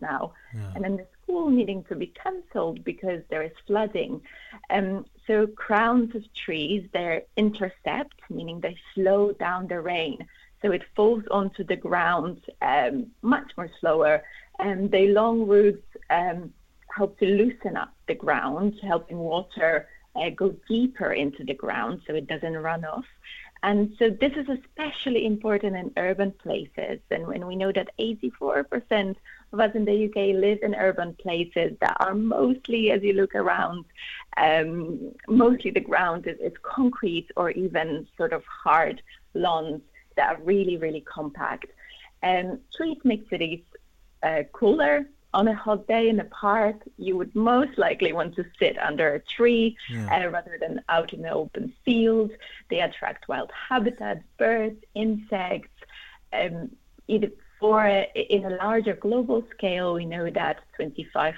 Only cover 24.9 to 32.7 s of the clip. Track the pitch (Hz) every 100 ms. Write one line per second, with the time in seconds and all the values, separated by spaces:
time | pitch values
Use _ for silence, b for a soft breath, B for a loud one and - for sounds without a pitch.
24.9 | - 269 240 226 208 214 208 208 185 175
25.9 | - 180 185 196 - 170 - - - -
26.9 | - - - 165 - 180 185 196 190 -
27.9 | - 226 214 247 - - 285 285 247 -
28.9 | 214 190 196 B B B 208 220 220 208
29.9 | 208 214 208 196 190 202 208 208 202 190
30.9 | 175 170 170 185 170 170 175 165 156 -
31.9 | - 190 202 220 - 254 254 -